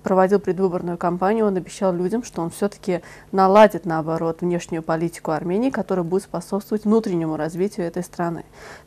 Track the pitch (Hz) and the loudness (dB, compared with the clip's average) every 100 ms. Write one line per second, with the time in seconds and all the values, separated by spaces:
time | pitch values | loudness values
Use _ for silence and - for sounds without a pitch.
0 | - 185 185 202 190 180 190 180 175 170 | 0 4 4 4 0 0 0 0 -4 -2
1 | 175 180 185 226 214 185 - - 190 175 | -2 0 2 2 2 0 -4 -2 0 0
2 | 180 233 - - 170 - 202 - - 175 | -2 -2 -4 -6 -6 -4 -6 -4 -4 -4
3 | - - - 190 190 208 214 170 180 160 | -6 -20 -4 4 6 10 8 6 -2 -2
4 | 160 160 165 165 175 175 - 165 160 160 | -2 -2 -2 -2 -2 -2 -4 -6 -2 -2
5 | 165 - - 151 170 190 262 247 185 185 | -2 -4 -4 -4 -2 -2 -2 -2 -2 -2
6 | 170 190 - 170 - 196 - 214 208 226 | -2 -2 -4 -8 -6 -6 -4 -4 2 2
7 | 220 170 160 156 156 170 202 - 170 180 | 2 -2 -2 -4 -4 -2 -4 -4 -6 -6
8 | 175 - 170 165 - - - - | -8 -6 -4 -6 -10 -20 -20 -14